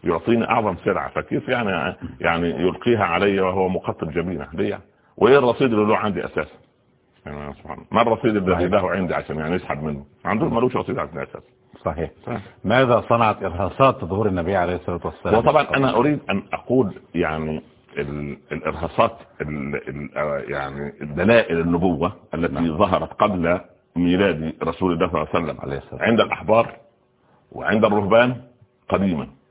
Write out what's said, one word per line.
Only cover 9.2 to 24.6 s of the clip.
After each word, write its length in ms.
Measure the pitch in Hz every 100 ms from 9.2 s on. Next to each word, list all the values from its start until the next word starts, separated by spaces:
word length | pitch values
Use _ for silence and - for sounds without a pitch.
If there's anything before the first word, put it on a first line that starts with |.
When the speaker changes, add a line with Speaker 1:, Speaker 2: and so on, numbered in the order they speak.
| 71 78
Speaker 1:
يعني 160 | 78 90
يسحب 280 | - 73
منه؟ 220 | 78 71 71 _ 85
ما 60 |
عنده، 180 | 104 127
ملوش 260 | 117 127 117
رصيد 240 | 101 92
عندي 240 | 73 73
أساسا. 160 | 67 - _ _ _ - 90
Speaker 2:
صحيح. 240 | 80 78 - -
Speaker 1:
صحيح. 160 | 120 101 -
Speaker 2:
ماذا 400 | 95 120 131 117 104
صنعت 340 | 117 113 104
إرهاصات 640 | 95 85 95 - 135 - 87
ظهور 220 | 95 107
النبي 280 | 90 82 98
عليه 200 | 87 90
الصلاة 240 | - 87 85
والسلام؟ 300 | - - 107
Speaker 1:
وطبعًا 320 | 127 147 143 135
أنا 180 | 135 104
أريد 240 | 139 147 -
أن 140 | 98 -
أقول 400 | - - 123 104 - - 82
يعني 460 | 82 78 78 78 - _ _ -
ال-، 400 | 71 73 71 69 _
الإرهاصات 680 | 78 80 73 85 - 113 - - _
ال-، 340 | 73 76 69 71
ال-، 420 | - 69 71 71
آه، 200 | 73 71
يعني 560 | 65 69 69 69 71 -
دلائل 580 | 73 73 95 117 98 82
النبوة 520 | 85 85 92 80 85 - _
التي 200 | 80 82
Speaker 2:
نعم. 240 | 69 82 80
Speaker 1:
ظهرت 360 | 98 87 80
قبل 460 | - 104 95 82 90 - _ _ 85
ميلاد 580 | 87 92 98 78 80 -